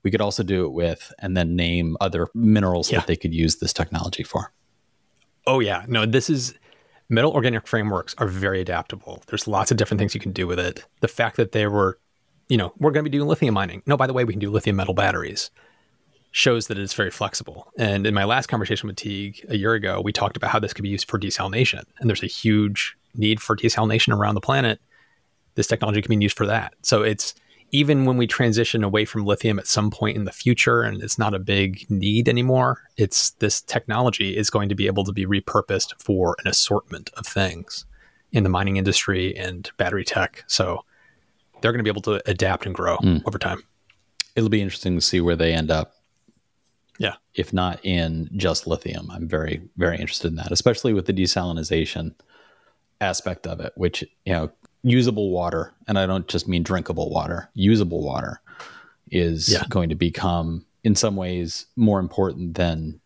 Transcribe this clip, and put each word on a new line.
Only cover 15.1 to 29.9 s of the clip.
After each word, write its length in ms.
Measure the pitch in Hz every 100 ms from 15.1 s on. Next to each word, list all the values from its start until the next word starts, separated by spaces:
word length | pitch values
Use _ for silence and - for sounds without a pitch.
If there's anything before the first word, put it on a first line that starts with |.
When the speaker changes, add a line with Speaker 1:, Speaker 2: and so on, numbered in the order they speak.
| 90 76 101 - _ _ _ _ _ _ _ _
Speaker 2:
shows 340 | - 139 120 -
that 120 | 101
it's 140 | 98
very 160 | - 95
flexible. 640 | - 101 - - - - -
And 280 | 110 101 104
in 60 |
my 120 | 101
last 240 | 98 127 -
conversation 400 | 117 101 104 107
with 80 | 92
Teague 480 | 107 98 101 101 -
a 80 | 110
year 160 | 101
ago, 280 | 113 98 95
we 100 | 98
talked 240 | - 101 -
about 140 | -
how 80 | 110
this 140 | 104
could 80 | -
be 60 | 98
used 180 | 101 -
for 100 | 104
desalination. 680 | 98 - 95 107 127 - - -
And 120 | 123
there's 120 | 98
a 40 | -
huge 680 | - 113 107 104 101 - - _
need 260 | - 107 113
for 160 | - 110
desalination 580 | - - 110 110 -
around 200 | 107 104
the 60 | 104
planet. 380 | - 135 120 110 _ _ _ _ _ _ _ -
This 120 | -
technology 340 | 110 107 104
can 160 | - 107
be 60 |
used 120 | 104 -
for 100 | 101
that. 280 | 110 - _
So 200 | - 110
it's, 300 | 110 104 - - _ _ _
even 340 | 139 147 143
when 120 | 131 127
we 100 | 120
transition 560 | - 120 110 113 117
away 200 | 104 107
from 200 | 110 110
lithium 340 | 101 101 113 101
at 60 | -
some 220 | - 104